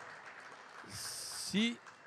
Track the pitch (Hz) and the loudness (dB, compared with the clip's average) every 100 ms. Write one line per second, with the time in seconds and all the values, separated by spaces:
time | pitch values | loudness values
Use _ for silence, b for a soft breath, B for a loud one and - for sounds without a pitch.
0 | - - - - - - - - - 104 | -10 -10 -12 -12 -12 -12 -12 -12 -8 -6
1 | - - - - - 190 233 233 - - | -4 -4 -4 -4 4 8 8 4 -6 -16